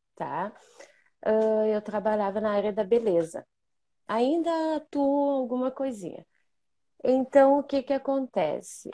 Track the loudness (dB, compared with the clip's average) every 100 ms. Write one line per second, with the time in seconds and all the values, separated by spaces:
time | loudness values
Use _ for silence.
0 | _ -12 -8 -6 -8 -12 -20 -20 -20 _
1 | _ _ -2 0 2 0 0 -2 -4 -4
2 | -2 -2 -2 -2 -2 0 0 -2 2 2
3 | 4 2 0 -6 -14 _ _ _ _ _
4 | -4 0 2 2 0 -2 -2 -4 -4 0
5 | 2 2 0 0 -2 -4 -4 -4 -6 -6
6 | -10 -12 -20 _ _ _ _ _ _ _
7 | 2 2 4 6 6 6 2 -4 -2 -4
8 | -2 -4 -2 -2 -2 -4 -8 -16 -18